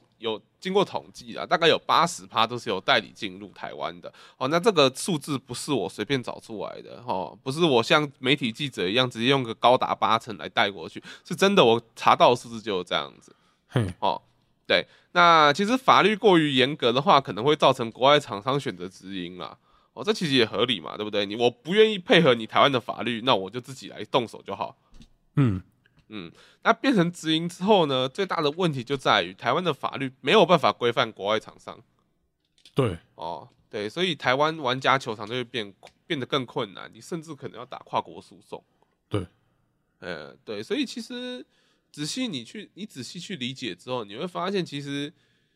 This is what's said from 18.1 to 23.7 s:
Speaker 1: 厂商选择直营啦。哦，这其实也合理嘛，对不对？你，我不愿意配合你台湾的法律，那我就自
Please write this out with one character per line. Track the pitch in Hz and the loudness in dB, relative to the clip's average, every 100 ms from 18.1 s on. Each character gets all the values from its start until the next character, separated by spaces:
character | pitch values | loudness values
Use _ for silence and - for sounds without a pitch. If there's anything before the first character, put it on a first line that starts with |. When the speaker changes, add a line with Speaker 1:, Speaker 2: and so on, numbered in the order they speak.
| 147 | 4
Speaker 1:
厂 | 131 101 | 2 -8
商 | 113 143 | -4 -4
选 | 139 92 | -4 -10
择 | 90 | -12
直 | 92 92 98 | -16 -14 -10
营 | 87 90 | -10 -12
啦。 | 71 - _ _ _ | -14 -16 _ _ _
哦， | - | -12
这 | 147 | -6
其 | 214 170 | -4 0
实 | |
也 | 135 | 2
合 | 110 104 120 | 2 2 -2
理 | 110 | -2
嘛， | 76 76 | -6 -10
对 | |
不 | 107 | -6
对？ | 104 | -4
你， | 101 107 | -4 0
我 | 120 | 0
不 | 123 - 202 | 0 -2 4
愿 | 220 | 4
意 | 208 | 2
配 | 180 208 | 2 4
合 | 160 | 4
你 | 120 110 | 2 0
台 | - | 2
湾 | 127 | 4
的 | 131 | 2
法 | - - | -4 -8
律， | 107 117 | -6 -4
那 | 123 113 | 0 0
我 | 95 | 0
就 | 117 | -10
自 | 127 | -14